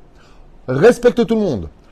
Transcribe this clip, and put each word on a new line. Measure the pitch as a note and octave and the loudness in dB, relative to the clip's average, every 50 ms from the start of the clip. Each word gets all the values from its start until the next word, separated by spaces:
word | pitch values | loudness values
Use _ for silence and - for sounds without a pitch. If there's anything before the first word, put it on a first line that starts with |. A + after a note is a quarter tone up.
| - - _ _ _ _ - - - - - - - | -20 -20 _ _ _ _ -20 -20 -20 -20 -20 -16 -10
Respecte | - B2+ C#3 F3 A#3+ A#3+ - - B3 - A#3+ A3+ | -6 -2 2 4 4 4 4 0 0 0 0 -2
tout | - A3+ | -2 -2
le | A3 | -2
monde. | G#3 F3 B2 F#2 D#2+ D#2 - _ _ _ | -2 -2 -4 -6 -8 -12 -16 _ _ _